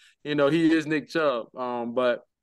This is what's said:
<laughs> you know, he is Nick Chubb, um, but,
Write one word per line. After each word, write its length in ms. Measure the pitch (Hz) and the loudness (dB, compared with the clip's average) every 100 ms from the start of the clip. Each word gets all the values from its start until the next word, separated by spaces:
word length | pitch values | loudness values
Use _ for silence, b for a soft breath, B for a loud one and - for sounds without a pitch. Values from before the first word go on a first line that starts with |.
<laughs> 220 | _ _ 147 | _ _ -6
you 100 | 147 | 0
know, 140 | 139 | 2
he 240 | 165 160 | 4 4
is 120 | 160 147 | 2 0
Nick 220 | 156 123 | -4 -2
Chubb, 480 | 165 151 120 - - | -2 0 -2 -6 -10
um, 380 | 123 123 120 | -6 -6 -4
but, 300 | 120 123 117 - _ | 0 0 0 -6 _